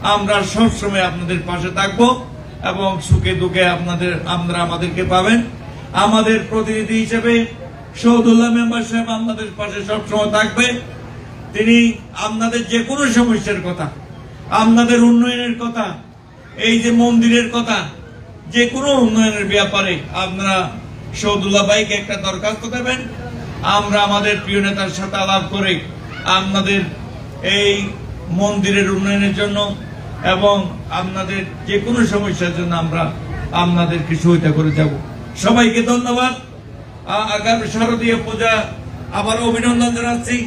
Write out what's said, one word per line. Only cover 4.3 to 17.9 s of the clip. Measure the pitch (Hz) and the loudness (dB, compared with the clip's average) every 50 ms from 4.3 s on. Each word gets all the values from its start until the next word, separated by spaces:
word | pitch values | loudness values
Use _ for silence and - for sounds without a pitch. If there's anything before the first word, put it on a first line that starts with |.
| 180 175 175 175 175 175 | -4 -2 -2 -2 -2 -2
আমাদেরকে | 170 170 170 170 180 175 156 180 180 | -2 -2 -2 -4 -4 -4 -2 -2 0
পাবেন। | 180 180 185 185 214 226 240 233 - - - - - - - - - - 180 202 | 2 2 2 4 4 4 4 2 -2 -8 -12 -14 -14 -14 -14 -14 -4 0 2 4
আমাদের | 214 220 220 220 220 220 214 - - | 4 4 4 4 4 2 2 0 -2
প্রতিনিধি | 220 220 214 214 220 220 214 - 220 226 | -2 -2 -2 0 -2 -2 -2 0 0 0
হিসেবে | 220 - 233 226 226 233 233 233 226 - - - - - - - - - - | 0 0 -2 0 2 4 4 2 2 0 -6 -14 -14 -16 -16 -16 -18 -16 -12
শহীদুল্লাহ | - - 233 240 233 226 233 226 233 233 240 | 0 4 4 6 6 6 6 6 6 6 4
মেম্বার | 233 233 233 226 240 233 220 - | 2 2 2 0 0 -2 -4 -2
সাহেব | 233 233 226 226 | -2 -2 -2 -2
আপনাদের | 226 220 226 233 214 214 220 202 - | -4 -4 -2 -4 -4 -6 -8 -10 -8
পাশে | - 208 202 202 202 202 | -8 -8 -6 -6 -8 -4
সবসময় | 202 214 214 196 - 208 214 208 208 208 | -4 -4 -4 -4 -2 0 0 0 2 2
থাকবে। | 214 214 208 - 226 247 247 240 240 - - - - - - - - - - - - - - | 2 2 2 2 0 0 2 0 -4 -8 -10 -14 -16 -16 -16 -16 -16 -16 -16 -16 -16 -16 -10
তিনি | - 208 220 226 233 233 233 226 220 - - - - 175 196 | -4 0 4 6 6 6 6 4 2 -2 -12 -14 -10 -6 -6
আপনাদের | 214 220 220 226 233 240 240 226 175 | -4 -2 -2 -2 0 0 -2 -2 0
যে | 226 233 233 | -2 -2 0
কোনো | 254 277 285 285 262 220 | -2 -2 0 0 2 4
সমস্যার | 240 240 240 220 208 - 220 202 180 165 | 4 4 4 2 0 0 -2 -4 -4 -4
কথা, | 175 175 170 156 139 - - - - - - - - - - - - | -6 -6 -6 -6 -8 -8 -14 -16 -18 -18 -18 -18 -18 -18 -16 -8 0
আপনাদের | - 214 220 226 226 233 240 233 240 240 233 | 2 4 6 6 6 6 6 6 6 8 8
উন্নয়নের | 240 240 233 240 247 247 240 240 240 233 233 | 8 8 6 4 2 0 -2 -2 -4 -4 -4
কথা, | 233 233 233 233 208 185 156 - - - - - - - - - - - - - | -6 -6 -4 -4 -4 -4 -6 -10 -14 -20 -20 -20 -20 -20 -20 -20 -20 -18 -8 -2
এই | 208 226 233 226 | 0 2 2 2
যে | 226 240 | 2 2
মন্দিরের | 233 233 240 240 240 226 233 233 233 240 240 233 | 4 4 4 6 6 6 6 6 4 4 2 0
কথা, | 233 240 233 233 214 190 160 147 | -2 -2 -2 0 -2 -2 -2 -6